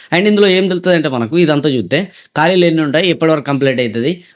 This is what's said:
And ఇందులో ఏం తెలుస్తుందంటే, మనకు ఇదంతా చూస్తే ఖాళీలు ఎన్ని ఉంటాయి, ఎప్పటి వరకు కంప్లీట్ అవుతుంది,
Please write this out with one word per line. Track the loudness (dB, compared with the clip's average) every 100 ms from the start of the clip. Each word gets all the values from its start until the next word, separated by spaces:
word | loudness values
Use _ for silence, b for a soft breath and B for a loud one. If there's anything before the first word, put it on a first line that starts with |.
| B 0
And | 2
ఇందులో | 4 4
ఏం | 2 0
తెలుస్తుందంటే, | -2 0 0 0
మనకు | -2 -2 0
ఇదంతా | 2 2 0
చూస్తే | -2 -2 -4 -4 B B -2
ఖాళీలు | 0 2 2
ఎన్ని | 2
ఉంటాయి, | 0 0 -2
ఎప్పటి | 0 0
వరకు | 0
కంప్లీట్ | -2 -2 0 0
అవుతుంది, | -4 -2 -4 -6 b